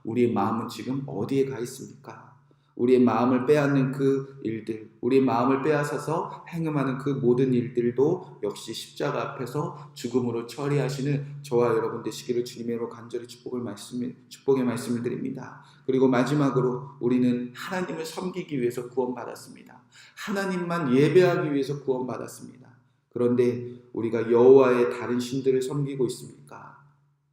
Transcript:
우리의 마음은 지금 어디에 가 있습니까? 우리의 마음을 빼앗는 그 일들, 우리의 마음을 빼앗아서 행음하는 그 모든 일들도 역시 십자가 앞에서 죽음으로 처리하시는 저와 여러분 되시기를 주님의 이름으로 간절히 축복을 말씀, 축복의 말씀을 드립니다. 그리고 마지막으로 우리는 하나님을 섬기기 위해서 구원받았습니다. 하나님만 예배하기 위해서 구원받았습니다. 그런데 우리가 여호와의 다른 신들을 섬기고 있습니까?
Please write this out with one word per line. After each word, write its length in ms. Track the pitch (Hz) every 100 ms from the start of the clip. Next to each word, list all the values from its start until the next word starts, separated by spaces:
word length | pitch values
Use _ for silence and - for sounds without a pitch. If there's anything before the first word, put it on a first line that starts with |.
우리의 280 | 107 120 117
마음은 360 | 104 104 113 -
지금 340 | - 113 139
어디에 420 | - 90 110 135 135
가 120 | 113
있습니까? 760 | 120 - 104 - - - - - _ _ _ -
우리의 240 | 123 127
마음을 460 | 120 110 123 127 -
빼앗는 440 | 147 139 139 131
그 480 | - 135 135 135 -
일들, 460 | 110 110 107 110 107 _
우리의 220 | 120 135
마음을 400 | 131 117 127 135
빼앗아서 800 | 151 147 147 135 - 165 - - -
행음하는 500 | 165 160 151 135 127
그 100 | 143
모든 440 | 131 117 123 131
일들도 880 | 123 117 - 120 117 147 180 - -
역시 280 | 104 101 -
십자가 500 | 113 - - 147 131
앞에서 680 | 117 - 123 147 175 - -
죽음으로 520 | - 120 123 120 117 -
처리하시는 920 | - 143 143 127 135 139 147 - -
저와 280 | - 120 120
여러분 320 | 110 110 117
되시기를 400 | 110 - - 120
주님의 320 | 120 117 117 113
이름으로 180 | 117
간절히 320 | 113 117 120 120
축복을 360 | - 131 123
말씀, 520 | 113 101 - 123 123 - -
축복의 340 | - - 131
말씀을 400 | 123 113 113 117
드립니다. 640 | 123 - 135 - 117 - - - -
그리고 200 | 131 131
마지막으로 840 | 123 127 147 139 127 123 120 - -
우리는 520 | 120 127 123 120 123 -
하나님을 480 | - 185 175 160
섬기기 560 | 160 - 185 185 - 143
위해서 280 | 120 120 120
구원받았습니다. 920 | 135 123 123 113 - - 127 123 123 _ - - -
하나님만 760 | - 196 190 180 170 170 139
예배하기 580 | 127 147 175 180 175 156
위해서 300 | 143 135 143
구원받았습니다. 920 | - 127 127 113 120 - - - 123 - _ _ _
그런데 600 | 120 120 123 120 120 - - -
우리가 360 | - 113 113 110
여호와의 600 | 120 127 135 127 123 120 -
다른 180 | 113 123
신들을 440 | 123 135 131 131
섬기고 420 | 131 147 139 139 117
있습니까? 720 | - - - - 117 - - _ _ _ _ _